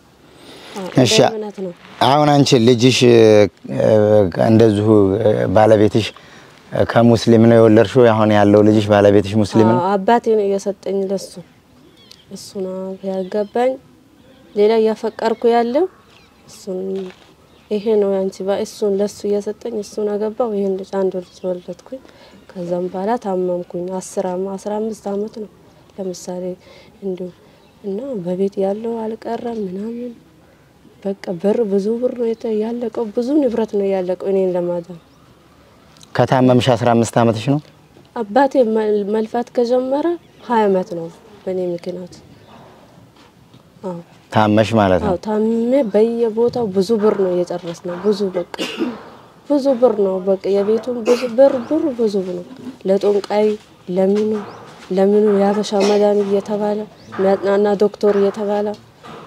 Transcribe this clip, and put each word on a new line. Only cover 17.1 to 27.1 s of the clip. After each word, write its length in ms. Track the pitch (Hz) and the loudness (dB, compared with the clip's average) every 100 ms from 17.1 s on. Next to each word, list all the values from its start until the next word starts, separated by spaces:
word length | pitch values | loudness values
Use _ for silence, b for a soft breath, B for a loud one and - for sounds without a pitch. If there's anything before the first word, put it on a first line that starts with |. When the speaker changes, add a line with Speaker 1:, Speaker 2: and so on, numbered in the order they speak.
| - _ _ _ _ - | -16 _ _ _ _ -8
Speaker 2:
ይሄ 140 | 208 214 214 | -4 0 0
ነው 140 | 196 | 2
ያንቺ 240 | 196 190 - | 0 -4 -4
ባ-፣ 140 | 190 196 | -4 -4
እሱን 300 | 220 - 208 | -6 -4 -2
ለሱ 240 | 196 202 - | -2 -4 -4
እየሰጠኝ 520 | 202 202 208 208 240 226 | -4 -4 -4 -10 -10 -10
እሱን 300 | 202 - 208 | -8 -6 -4
አገባው። 400 | 208 214 214 240 | -4 -4 -4 -4
ይሄን 220 | 202 196 190 | -2 -2 -4
ልጅ 160 | 190 | -6
አንድ 200 | 196 190 185 | -4 -2 -4
ልጅ 200 | 180 - | -10 -10
ወለድኩኝ። 600 | 185 180 180 175 - 262 B B B B - | -8 -8 -10 -18 -16 -18 B B B B -18
ከዛም 380 | 190 175 175 180 | -12 -6 -6 -4
በኋላ 260 | 185 202 240 | -6 -4 -4
ታመምኩኝ። 640 | 202 185 180 175 175 175 180 | -4 -4 -2 -4 -8 -10 -8
አስር 320 | 185 - 202 185 | -10 -8 -6 -6
አመ-፣ 240 | 180 190 | -6 -6
አስራ 200 | 190 208 208 | -8 -8 -6
አምስት 300 | 220 208 202 | -6 -8 -8
አመት 260 | 202 214 226 | -8 -8 -12
ነው 140 | 202 _ b b b | -18 _ b b b
ለምሳሌ 500 | - 190 175 - 180 180 185 b b b _ | -12 -10 -10 -10 -10 -10 -10 b b b _
እንዲሁ። 300 | 196 | -10